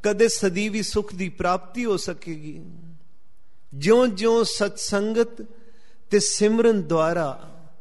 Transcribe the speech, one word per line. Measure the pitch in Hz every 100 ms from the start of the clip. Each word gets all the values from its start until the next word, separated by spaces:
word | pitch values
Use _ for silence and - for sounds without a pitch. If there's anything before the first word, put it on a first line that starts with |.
ਕਦੇ | 208 208 233
ਸਦੀਵੀ | - 202 180 214 208
ਸੁੱਖ | 196 202 202 185
ਦੀ | 185
ਪ੍ਰਾਪਤੀ | - 180 185 185 240 240
ਹੋ | 190
ਸਕੇਗੀ। | - 160 170 156 151 160 165 165 165 160 - - - - - - -
ਜਿਉਂ-ਜਿਉਂ | 139 160 233 254 185 226 226
ਸਤਸੰਗਤ | 214 - 202 202 - 202 214 220 233 - 214 - - - - - -
ਤੇ | 202
ਸਿਮਰਨ | - - 208 226 233 214
ਦੁਆਰਾ | 151 160 160 170 151 127 - - - -